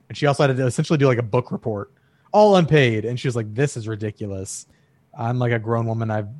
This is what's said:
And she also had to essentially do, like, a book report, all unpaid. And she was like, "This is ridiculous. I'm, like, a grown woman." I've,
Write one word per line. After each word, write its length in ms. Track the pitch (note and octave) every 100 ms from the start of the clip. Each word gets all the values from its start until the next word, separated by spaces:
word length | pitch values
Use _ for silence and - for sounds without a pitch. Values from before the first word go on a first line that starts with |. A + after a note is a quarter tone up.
| _
And 100 | A#2+
she 100 | D3
also 200 | C#3 D3
had 80 | C3
to 100 | C3
essentially 320 | - D#3+ D#3+
do, 100 | C3+
like, 100 | A#2+
a 60 |
book 280 | A#2 B2 -
report, 400 | - A#2+ G#2 G2+ _ _ _ _
all 240 | G#3 G#3+ F#3+
unpaid. 480 | D3+ D3+ B2+ A2
And 160 | A2 B2
she 80 | C#3
was 80 | A#2
like, 180 | G#2+
"This 220 | G#2+ C#3+ B2
is 100 | A2
ridiculous. 800 | G#2+ G#2+ - G#2 G2 F#2+ - - _ _ _ _ -
I'm, 220 | A#2 B2
like, 120 | B2
a 80 | A#2
grown 280 | A2 A#2 A#2
woman." 220 | A2+ A2+
I've, 200 | G#2+ G#2